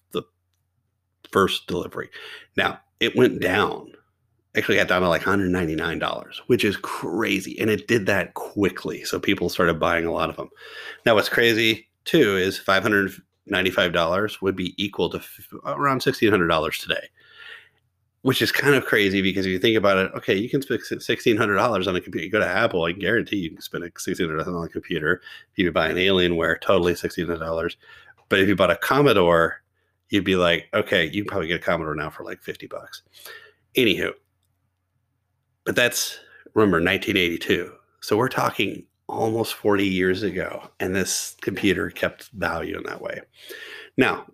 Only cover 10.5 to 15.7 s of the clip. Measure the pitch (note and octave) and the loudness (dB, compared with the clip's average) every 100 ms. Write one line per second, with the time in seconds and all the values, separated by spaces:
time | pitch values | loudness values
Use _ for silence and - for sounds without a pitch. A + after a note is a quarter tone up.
10.5 | - - - - - A#2+ G#2+ - C3 A#2 | -16 -20 -16 -16 -2 2 4 4 4 4
11.5 | A2 A2+ A2 - _ - E3 G#2+ F#2+ F#2+ | 4 2 0 -6 _ 2 4 6 4 0
12.5 | F#2+ - F#2+ A2 G2+ F#2+ - _ _ - | -2 2 2 4 2 2 -4 _ _ -4
13.5 | F#2 F#2 G2+ F2+ E2+ E2 F#2 G#2 - F#2+ | 0 0 2 2 2 2 2 -2 -2 -2
14.5 | F#2 F2+ - G2 - E2+ F2 - - - | -2 -4 -4 -6 -2 -2 -4 -12 -20 -20
15.5 | - - | -12 -8